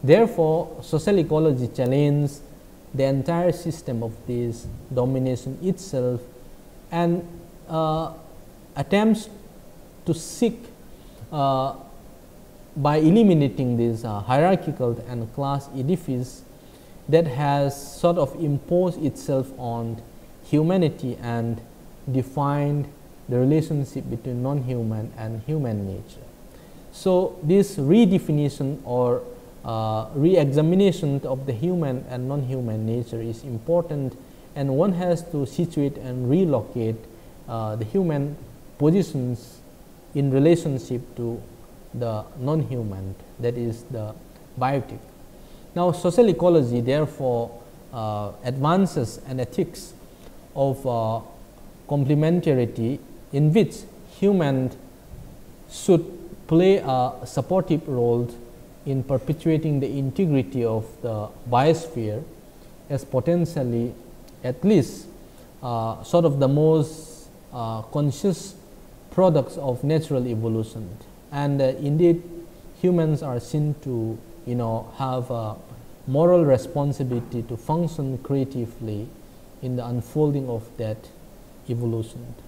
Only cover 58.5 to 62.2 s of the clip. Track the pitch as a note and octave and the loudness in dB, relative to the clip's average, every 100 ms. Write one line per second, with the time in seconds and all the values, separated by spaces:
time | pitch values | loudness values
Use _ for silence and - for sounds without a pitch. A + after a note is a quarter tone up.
58.5 | - - - - C3+ B2 C3+ - D3+ E3 | -20 -20 -12 -4 -4 0 -2 -2 -2 2
59.5 | D#3 D#3 C#3+ C3 C#3 C3+ B2+ F3+ C#3 A#2+ | 2 2 0 0 -2 -2 0 2 2 2
60.5 | B2+ A#2 A2 G#2+ - A#2+ G#2+ G#2 - B2 | -2 0 0 -4 -8 -6 -6 -8 -10 0
61.5 | A#2+ D3 D#3+ - B2 A2 G#2+ | 4 4 2 -2 -6 -4 -4